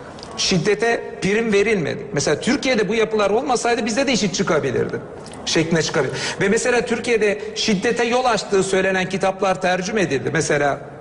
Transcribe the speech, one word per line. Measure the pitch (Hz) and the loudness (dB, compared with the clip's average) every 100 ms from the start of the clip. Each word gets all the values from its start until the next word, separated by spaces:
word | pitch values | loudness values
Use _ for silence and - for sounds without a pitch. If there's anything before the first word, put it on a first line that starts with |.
| - - - - | -16 -16 -12 -4
şiddete | - 185 156 202 233 233 - - | 0 2 2 2 2 0 -4 -4
prim | 180 214 226 | 0 0 2
verilmedi. | 202 208 208 135 117 - | 2 4 2 0 -4 -6
Mesela | 143 147 151 | -2 0 0
Türkiye'de | - 147 262 233 185 | 0 0 2 0 2
bu | |
yapılar | 226 214 220 196 | 0 0 2 2
olmasaydı | 214 285 247 233 240 226 | 2 0 0 2 0 0
bizde | 220 269 | 0 2
de | |
işit | 220 196 | 2 0
çıkabilirdi. | - 180 156 135 117 117 117 - - - - - | 0 0 0 0 0 -2 -4 -10 -16 -16 -12 -2
Şekline | 175 160 165 | 0 2 0
çıkabilir. | 151 160 131 131 - - | 0 -2 -2 -4 -6 -2
Ve | 196 | 0
mesela | 226 247 240 | 0 2 0
Türkiye'de | 233 233 247 226 208 196 - | 0 -2 0 2 2 0 -6
şiddete | - - 196 240 233 | -4 0 2 2 0
yol | 233 247 | 2 2
açtığı | 254 214 - 196 | 2 0 2 2
söylenen | 190 190 190 190 185 | 2 2 2 0 0
kitaplar | 190 190 190 196 185 | 0 0 2 0 2
tercüme | 180 185 185 220 | 0 0 0 0
edildi. | 160 131 127 | 0 0 0
Mesela | 151 - 151 143 139 - - | 0 0 2 2 -2 -6 -14